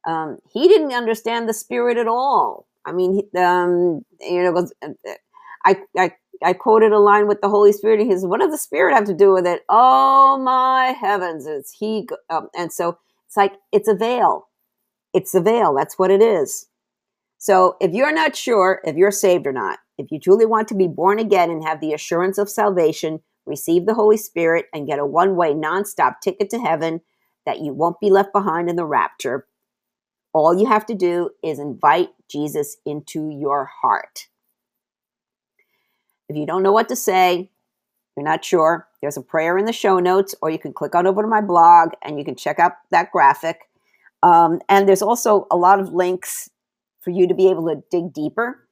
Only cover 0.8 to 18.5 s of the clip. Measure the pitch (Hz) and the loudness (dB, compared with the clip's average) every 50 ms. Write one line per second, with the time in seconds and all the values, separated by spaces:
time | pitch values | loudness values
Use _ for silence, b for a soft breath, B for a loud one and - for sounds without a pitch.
0.8 | 311 277 247 240 240 220 226 220 _ 226 233 233 233 220 220 - - _ 247 240 | 4 0 -4 -4 -2 -2 -4 -4 _ -6 -4 -4 -4 -4 -6 -6 -8 _ -4 -2
1.8 | 240 240 240 240 233 226 233 247 262 277 254 196 147 107 - - _ _ _ _ | -2 0 0 0 0 -2 -2 0 0 2 2 2 0 0 -4 -12 _ _ _ _
2.8 | _ - 160 180 185 185 190 202 202 202 - 180 180 175 180 180 175 180 175 175 | _ -8 -4 -2 0 0 0 -2 -4 _ -2 0 2 2 2 2 2 0 0 2
3.8 | 175 180 165 143 - _ _ _ - - 180 175 180 180 160 180 180 - - _ | 0 0 -2 -4 -8 _ _ _ -8 -4 -2 0 0 0 0 -2 -4 -4 -10 _
4.8 | - 151 - _ - - - - _ _ B B B B B B - 190 196 190 | -16 -16 -16 _ -16 -16 -16 -16 _ _ B B B B B B 0 0 0 0
5.8 | - _ _ - 185 170 _ _ _ _ - - 151 175 180 180 - 254 220 220 | -4 _ _ -2 -2 -2 _ _ _ _ -16 -4 -2 -2 -2 0 0 2 4 4
6.8 | 220 220 208 208 202 202 202 208 208 208 208 208 - 202 214 202 202 202 202 202 | 4 4 4 4 4 4 4 4 2 0 0 -2 0 0 2 6 4 4 4 4
7.8 | - 214 220 208 214 247 190 180 190 180 190 240 392 330 311 - - - 147 147 | 0 0 2 2 2 0 0 -2 -2 -4 -2 -2 -2 -2 -2 -6 -8 -8 -2 0
8.8 | - 170 277 226 208 208 185 151 202 196 190 185 175 180 175 - _ - 202 226 | 0 2 2 2 0 0 2 4 4 4 6 4 2 -2 -4 -4 _ 2 4 4
9.8 | 254 254 262 269 262 269 269 269 269 269 269 269 262 254 262 254 262 262 262 262 | 6 6 4 4 4 4 6 6 6 6 4 2 0 -2 0 0 0 2 0 0
10.8 | 254 262 254 - 226 196 208 196 180 175 160 156 131 156 151 139 135 - - _ | 0 -2 -4 -4 -2 -2 -2 -2 -2 -6 -8 -8 -10 -10 -10 -10 -12 -14 -12 _
11.8 | 214 214 220 214 180 - 160 - _ - 165 160 - - _ 165 175 165 - - | -8 -6 -6 -6 -8 -8 -12 -14 _ -8 -8 -8 -8 -8 _ -10 -10 -8 -6 -4
12.8 | 175 170 170 _ _ _ _ _ _ _ - 214 202 196 196 _ _ _ - 202 | -4 -4 -6 _ _ _ _ _ _ _ 0 0 0 0 -2 _ _ _ -2 0
13.8 | - 214 208 175 226 233 247 240 240 202 98 78 _ _ _ _ _ _ _ _ | 0 0 0 0 0 -2 0 2 2 0 0 -2 _ _ _ _ _ _ _ _
14.8 | _ _ _ _ _ _ - 190 190 - - 190 170 208 233 233 214 165 139 139 | _ _ _ _ _ _ -4 -4 -4 0 -2 0 2 2 2 2 2 0 0 0
15.8 | 151 - - - 190 185 196 196 220 226 214 170 135 - - - - _ _ _ | -4 -4 -4 -2 0 2 4 4 4 4 2 0 -2 -4 -6 -14 -16 _ _ _
16.8 | _ _ _ _ _ _ _ _ _ _ _ _ - - 196 185 185 180 - _ | _ _ _ _ _ _ _ _ _ _ _ _ -2 2 4 4 4 2 2 _
17.8 | 190 180 160 220 269 294 311 320 320 302 - - - 247 | -4 -2 0 0 -2 0 0 -2 -2 -2 -4 -6 -4 0